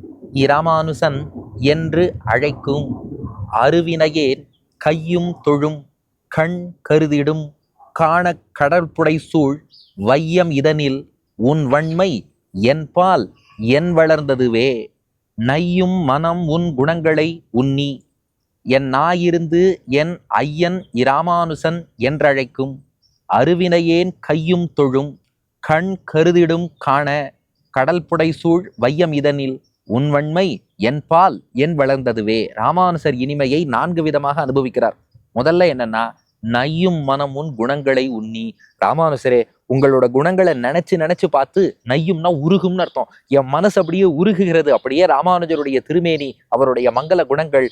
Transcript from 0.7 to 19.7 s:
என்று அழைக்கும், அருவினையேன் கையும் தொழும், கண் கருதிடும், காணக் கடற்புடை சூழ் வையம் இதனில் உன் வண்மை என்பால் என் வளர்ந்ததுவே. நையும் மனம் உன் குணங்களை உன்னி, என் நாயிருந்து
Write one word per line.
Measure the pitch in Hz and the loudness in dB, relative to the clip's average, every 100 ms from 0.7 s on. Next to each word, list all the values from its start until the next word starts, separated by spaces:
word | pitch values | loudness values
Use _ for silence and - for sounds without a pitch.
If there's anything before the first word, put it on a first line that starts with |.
| 160 160 147 160 139 151 - - - | 0 -2 -2 -2 -4 -10 -14 -16 -2
என்று | 131 156 160 156 180 - | 0 0 0 0 0 -2
அழைக்கும், | 110 120 147 135 143 143 - - - - - - - | -2 0 -2 -4 -6 -4 -4 -10 -12 -14 -14 -14 -6
அருவினையேன் | 107 131 170 170 165 156 156 139 135 - _ _ _ | 0 2 2 0 0 0 0 0 -2 -8 _ _ _
கையும் | 156 160 160 175 175 170 | -2 -2 -2 -2 -2 -4
தொழும், | - 147 151 151 139 _ _ _ - | 0 0 0 -6 -16 _ _ _ -8
கண் | - 165 180 175 - | -2 -2 -4 -10 -14
கருதிடும், | - 156 156 147 143 156 147 _ _ _ _ | 0 2 2 0 0 -2 -6 _ _ _ _
காணக் | - 160 175 175 165 _ | -2 0 2 0 -4 _
கடற்புடை | - 143 175 165 - 160 156 | -2 2 2 0 0 0 0
சூழ் | - 160 139 147 _ _ _ - | -2 0 0 -2 _ _ _ -6
வையம் | 104 139 160 180 170 | 2 2 2 0 2
இதனில் | 139 151 151 143 135 - _ _ - | 2 0 0 -2 -4 -8 _ _ -2
உன் | 120 156 135 | 0 2 2
வண்மை | 143 160 165 190 117 - _ _ 95 | 0 0 0 0 -2 -8 _ _ -2
என்பால் | 113 151 147 175 185 170 98 _ _ - 110 | 0 0 0 0 2 2 -2 _ _ -8 0
என் | 139 175 | 2 2
வளர்ந்ததுவே. | 165 160 156 143 127 123 113 131 120 - _ _ _ _ - | 2 4 2 2 0 2 2 0 -2 -8 _ _ _ _ -4
நையும் | 120 147 175 180 180 185 | 0 0 0 0 0 0
மனம் | 143 139 165 175 165 | 0 0 0 -2 -2
உன் | 165 175 | -2 -2
குணங்களை | 127 147 170 160 156 160 165 _ | 0 0 0 0 2 0 -4 _
உன்னி, | 117 139 139 143 131 _ _ _ _ _ _ - | -2 0 0 -4 -6 _ _ _ _ _ _ 0
என் | 131 135 | 0 2
நாயிருந்து | 135 160 180 175 165 165 170 185 | 0 0 2 0 0 0 2 2